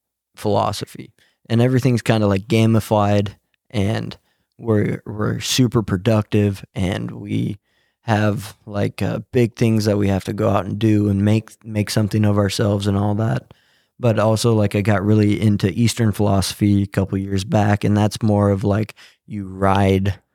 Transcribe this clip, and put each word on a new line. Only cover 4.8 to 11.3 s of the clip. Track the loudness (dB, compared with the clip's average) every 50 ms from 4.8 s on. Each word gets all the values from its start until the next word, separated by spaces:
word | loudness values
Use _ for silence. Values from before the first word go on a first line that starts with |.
| 0 -2 -4 -6 -8
we're | -10 -8 -6 -4 -4 -4 -6
super | -6 -2 0 0 2 2 2 0
productive, | 0 0 -2 -2 0 2 2 2 0 0 0 2 2 0 0 -4 -10 -10 -6
and | -4 -2 -2 -2 -4 -6 -8
we | -10 -12 -10 -6 -4 -4 -4 -4 -6 -10 _ _ _ _ _ _ _ _
have, | _ 0 2 2 2 2 0 -2 -6 -12 -16 _ _
like, | -10 -6 -4 -4 -4 -4 -4
uh, | -4 -4 -4 -6 -8 -4
big | 0 0 0 0 0
things | 0 0 2 2 2 2
that | 0 0
we | 0 0
have | 0 0 -2 -4
to | -4 -4
go | -2 -2 0
out | 0 0 -2
and | -4 -4
do | -2 0 2 2 2 2 2
and | 0 2 2
make, | 2